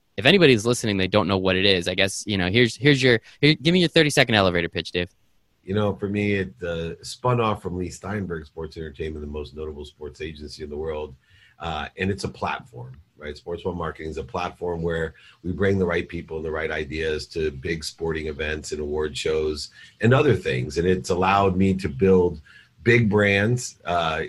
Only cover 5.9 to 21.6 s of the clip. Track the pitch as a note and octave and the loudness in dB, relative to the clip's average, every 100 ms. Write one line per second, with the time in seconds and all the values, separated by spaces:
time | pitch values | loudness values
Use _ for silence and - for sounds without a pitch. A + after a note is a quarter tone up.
5.9 | G2 G#2 G#2 G#2 G2+ F#2+ - F2 E2 E2 | -2 -4 -2 0 0 -4 -8 -8 -6 -6
6.9 | - - - B2 B2 A2 G#2 F#2+ F2+ F2 | -10 -14 -4 0 0 0 -2 -4 -6 -6
7.9 | - F#2 G#2 F2+ E2 D#2+ D#2+ D#2+ E2 D#2+ | -8 -8 -6 -6 -8 -12 -12 -12 -10 -12
8.9 | D2 D#2+ D#2 D2 D2+ C#2 C#2+ D#2 C#2+ C#2+ | -10 -8 -8 -10 -10 -12 -12 -12 -12 -16
9.9 | - D2 C#2 D#2+ D2+ D2 - D2+ D2 D#2+ | -14 -16 -12 -12 -12 -14 -14 -12 -8 -6
10.9 | D2+ D2+ C2+ _ _ _ - E2 D#2 C#2+ | -6 -8 -14 _ _ _ -14 -8 -8 -8
11.9 | - F#2+ G2 - - D#2+ C#2 - B1 B1+ | -4 -2 -2 -6 -6 -6 -6 -10 -18 -16
12.9 | C2 - _ D2 D2 - E2+ F#2 F2 D#2+ | -18 -20 _ -12 -12 -10 -8 -6 -4 -6
13.9 | - D#2 D#2 - F2+ F2 - F2 E2+ E2+ | -6 -8 -8 -8 -6 -6 -6 -6 -4 -2
14.9 | E2 D#2+ - - _ E2+ F2+ G2 G2 F2 | -2 -4 -8 -20 _ -8 -2 2 2 2
15.9 | E2+ F2 E2+ D#2 D#2+ D#2+ D#2 D#2+ D#2 D2+ | 0 -4 -8 -8 -8 -6 -4 -4 -4 -6
16.9 | D#2 D#2+ D2+ - E2+ D#2 C2+ D2+ E2 D#2 | -4 -2 -4 -6 -4 -4 -4 -6 -6 -6
17.9 | - E2 D#2+ D#2 D2 D2+ D#2 D2+ D2+ D2 | -6 -4 -4 -6 -6 -6 -6 -6 -8 -4
18.9 | D2+ D#2 C#2 E2 D#2 D#2 D2 - - - | -4 -4 -4 -2 0 -2 -4 -8 -16 -20
19.9 | - A2+ C3+ D3+ G2+ - B1+ B1+ E2+ F2 | 0 4 6 6 2 0 -2 -2 0 2
20.9 | F#2 - F2+ F#2 G2+ G2+ F#2 | 2 0 0 4 4 4 4